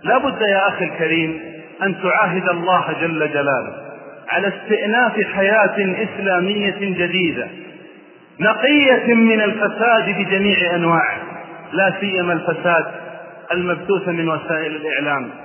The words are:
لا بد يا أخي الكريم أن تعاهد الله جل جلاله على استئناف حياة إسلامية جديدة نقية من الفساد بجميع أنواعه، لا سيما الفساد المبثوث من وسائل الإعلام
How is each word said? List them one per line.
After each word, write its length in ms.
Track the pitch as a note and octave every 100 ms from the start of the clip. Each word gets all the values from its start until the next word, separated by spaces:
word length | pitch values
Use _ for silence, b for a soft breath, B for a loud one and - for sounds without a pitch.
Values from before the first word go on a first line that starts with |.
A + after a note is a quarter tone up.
لا 140 | F#3 B3+
بد 240 | C4+ F3+
يا 260 | G#3+ G3 G3
أخي 180 | F3 F3
الكريم 540 | E3 D#3+ E3 D#3+ D#3+ - - - -
أن 180 | G3 -
تعاهد 460 | F3+ E3 G3+ F#3 F#3
الله 460 | E3+ F3 F3 E3 D#3
جل 300 | E3 D#3 D3+
جلاله 400 | C#3+ C#3+ B2+ - - - - - - -
على 180 | E3+ G3
استئناف 760 | - - G#3 G#3 A#3 A#3+ G#3 G3 G3
حياة 600 | G3 A3 F#3+ G3+ G3 F3 G#3+
إسلامية 760 | - G3 F3+ F#3 G#3 G3+ -
جديدة 680 | G3+ E3+ F3 F#3 E3+ B2 G#2 - - - - - - - - -
نقية 760 | G#3 G#3+ C4+ D4 C4+ B3 A#3
من 280 | A3+ A3+ A3
الفساد 680 | G#3 A3 G#3 - A3+ A3+ F#3 F3+
بجميع 580 | E3 G3 G3+ F3+ F3 F3
أنواعه، 420 | E3 E3 D3 G2+ - - - - -
لا 200 | F3 F#3+ F#3
سيما 340 | G3+ F#3 F3
الفساد 520 | E3 F3 D#3+ F3 E3+ - - - - - - -
المبثوث 560 | F3 F3+ E3 F3+ F#3+ F3+
من 220 | E3+ E3
وسائل 460 | D#3 D#3+ D#3+ D#3 D#3
الإعلام 540 | D#3 C3+ D3 C#3 A#2 F#2